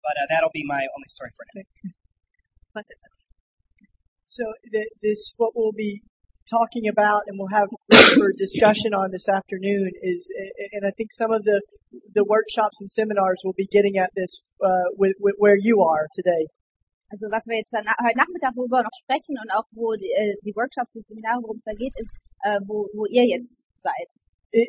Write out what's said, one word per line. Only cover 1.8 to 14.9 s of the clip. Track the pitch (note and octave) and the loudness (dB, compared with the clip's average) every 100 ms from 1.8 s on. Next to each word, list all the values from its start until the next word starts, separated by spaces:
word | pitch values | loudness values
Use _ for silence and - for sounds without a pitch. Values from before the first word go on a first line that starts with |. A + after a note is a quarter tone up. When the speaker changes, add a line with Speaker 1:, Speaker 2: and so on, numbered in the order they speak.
| G3 _ _ _ _ _ _ _ _ | -18 _ _ _ _ _ _ _ _
Speaker 2:
That's | G#3+ G#3+ | -16 -16
it. | - _ _ _ _ _ _ _ _ G#3 _ _ _ | -20 _ _ _ _ _ _ _ _ _ _ _ _
Speaker 3:
So | - - A3+ A3 - | -14 -8 -8 -10 -6
th-, | G#3+ A3 A3 | -4 -4 -4
this, | G#3+ G#3+ - - | -2 0 -2 0
what | A3+ A#3+ | -2 2
we'll | A3 G#3+ | -2 0
be | G#3+ G3+ _ _ _ _ - | -6 -6 _ _ _ _ -4
talking | A#3 A3+ A#3+ G#3+ | 0 0 0 -2
about | G#3 G#3 G#3 G#3 | 2 4 4 0
and | G3 | -10
we'll | F#3+ | -2
have | G#3+ G3+ A3 _ - - - | 2 0 -2 _ 10 10 8
for | G3+ | 4
<coughs> | - | 0
discussion | G3 - G#3+ G#3 A3 | -2 4 4 4 0
on | G#3 F#3+ | 0 -2
this | F#3 - | -4 -2
afternoon | G3 - F#3+ G3 G3+ F#3+ F3+ | -2 -2 -6 -2 -2 -2 -4
is, | F#3 F3 - - G3 - G3+ | -6 -6 -6 -12 -12 -10 -10
and | G#3 G3+ | -4 -6
I | - | -4
think | A3 | -8
some | - A3+ | -2 0
of | A3 | 0
the, | G#3 G3+ G#3 - _ B3 _ | 2 0 0 -20 _ -20 _
the | - B3 | 0 2
workshops | G#3+ G#4+ - G#3+ - | 2 2 -2 -2 -2
and | G3 | -8
seminars | - A3 G#3 F#3+ F#3 F#3+ | -4 -2 0 0 0 -4
will | F#3 | -6
be | G3 | 0
getting | G#3 G3+ G3 | 2 2 2
at | F#3 - | -2 -2
this, | F3+ - _ _ | -6 -8 _ _
uh, | F#3+ F#3 F3+ | 0 2 0